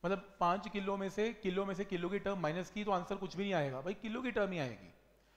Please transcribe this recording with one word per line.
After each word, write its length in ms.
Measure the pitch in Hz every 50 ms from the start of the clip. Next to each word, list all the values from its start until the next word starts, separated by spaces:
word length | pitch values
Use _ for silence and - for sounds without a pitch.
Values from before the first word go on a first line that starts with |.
| -
मतलब 320 | 175 196 196 190 - - -
पाँच 280 | 175 175 175 202 202 214
किलो 260 | - 208 196 196 196 196
में 120 | 190 190
से, 220 | 185 - 208 226 233
किलो 320 | - - 190 180 190 196
में 80 | 196 196
से 100 | 175 202
किलो 240 | 190 190 190 175 175
की 100 | 196 202
term 200 | 196 196 202 190
minus 300 | 165 151 156 180 180 -
की 120 | - 208 208
तो 80 | 208
answer 240 | 202 180 175 - 202 190
कुछ 180 | 190 185 -
भी 80 | 160 202
नहीं 100 | 202 190
आएगा, 280 | 165 147 139 127 127
भाई 120 | 143 175 214
किलो 260 | - - - 214 240
की 100 | 254 254
term 200 | 214 226 202 190
ही 80 | 185 170
आएगी। 320 | 143 127 113 101 95 85 - - - - - - _ _ -